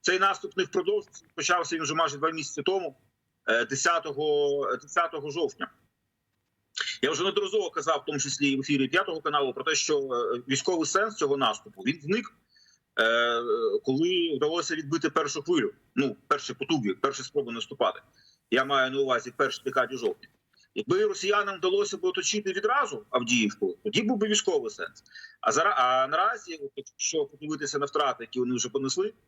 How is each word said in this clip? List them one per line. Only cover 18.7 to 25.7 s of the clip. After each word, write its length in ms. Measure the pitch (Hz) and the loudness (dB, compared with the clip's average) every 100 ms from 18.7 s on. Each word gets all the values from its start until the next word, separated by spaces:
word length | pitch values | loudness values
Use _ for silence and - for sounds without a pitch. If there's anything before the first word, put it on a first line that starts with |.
| 139 131 | 2 2
на 100 | 135 | 2
увазі 320 | 139 127 123 - | 2 0 -2 0
перші 260 | 131 - | 0 0
декаді 320 | - 131 123 131 | -2 0 0 0
жовтня. 320 | 113 - - _ _ _ _ - | -2 -2 -12 _ _ _ _ -8
Якби 260 | - 370 | 0 2
росіянам 520 | 427 392 381 202 202 - | 2 0 2 2 2 0
вдалося 400 | 370 370 208 196 | 0 2 0 0
б 80 | |
оточити 480 | 370 359 - 214 208 | -2 0 -2 -2 -2
відразу 540 | 185 214 269 269 139 - | -2 0 2 0 -4 -4
Авдіївку, 680 | 127 117 120 107 - 95 - | -4 2 2 2 0 -4 -2
тоді 180 | 107 104 | -2 0
був 160 | 214 233 | 0 0
би 100 | 214 | 2
військовий 420 | 208 - 165 117 | 2 2 0 -2
сенс. 340 | - 85 - _ - - - | -8 -10 -10 _ -20 -20 -4
А 120 | 113 | 0
зара-, 220 | 117 165 | 2 2